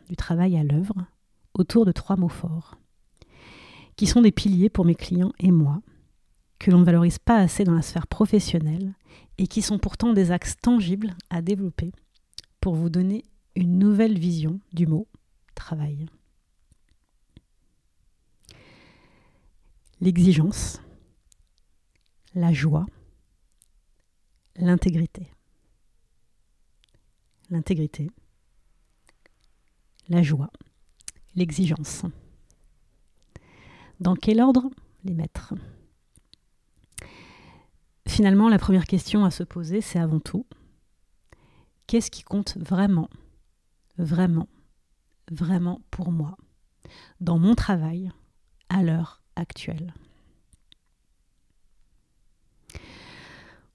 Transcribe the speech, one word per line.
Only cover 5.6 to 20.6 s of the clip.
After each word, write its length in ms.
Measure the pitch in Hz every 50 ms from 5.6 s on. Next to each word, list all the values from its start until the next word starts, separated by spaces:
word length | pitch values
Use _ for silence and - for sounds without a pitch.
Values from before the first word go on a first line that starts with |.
| 151 143 143 185 - _ _ _ _ _ _ _ _ _ _ _ _ _ _ -
que 100 | - -
l'on 80 | 180 175
ne 60 | 180
valorise 340 | 175 170 170 170 170 - -
pas 180 | - - 233
assez 280 | 220 190 165 - - 208
dans 100 | 175 170
la 80 | 165 156
sphère 240 | - - 170 156
professionnelle 880 | - - - 214 202 - 208 - - - 170 156 151 156 170 196 196 196 _ _ _ - - _ - -
et 120 | - 190 -
qui 120 | - 220
sont 180 | 208 - 214 196
pourtant 340 | - 190 - - - 240 226
des 180 | 190 190 170
axes 260 | 180 175 - - - - -
tangibles 500 | 240 247 233 196 170 185 196 214 220 175 170 - -
à 140 | 180 170 165
développer 480 | 175 208 190 196 180 - - 165 175 - - _ _ _ _ _ _ _ - - _ _ -
pour 160 | - 190 170
vous 120 | 156 165 170
donner 360 | 160 180 185 190 202 226 - _ _ _ _ _ -
une 220 | 190 180 175 180 185
nouvelle 380 | 196 208 208 202 226 226 220
vision 440 | 180 160 180 170 160 156 156 170 196 - _ -
du 140 | 165 175
mot 220 | 165 156 160 214 _ _ - _ _ _ _ _ _ -
travail. 500 | - - - 170 156 147 147 147 143 156 160 _ _ _ _ _ _ _ _ _ _ _ _ _ _ _ _ _ _ _ _ _ _ _ _ _ - _ _ _ _ _ _ _ _ _ _ _ _ _ _ _ _ _ _ _ _ _ _ - - - - - _ _ _ _ _ _ _ _ _ _ _ _ _ _ _ _ _ _ _ _ _ _ _ _ -
L'exigence, 800 | 175 185 180 175 175 190 175 147 156 185 220 -